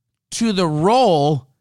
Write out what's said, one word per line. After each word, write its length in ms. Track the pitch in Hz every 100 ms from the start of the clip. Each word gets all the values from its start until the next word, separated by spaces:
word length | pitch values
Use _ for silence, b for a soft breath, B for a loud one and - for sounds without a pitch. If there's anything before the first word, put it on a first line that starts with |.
| _ _ _
to 200 | - 233
the 160 | 190 170
role 800 | 151 175 247 240 160 139 147 - _